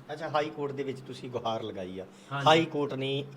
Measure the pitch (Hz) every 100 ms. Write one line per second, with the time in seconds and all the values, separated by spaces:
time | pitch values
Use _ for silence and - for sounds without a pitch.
0 | - 156 156 151 151 151 143 131 135 127
1 | - 123 131 120 - 113 110 95 92 95
2 | 90 - - 139 143 160 160 147 139 131
3 | 135 139 139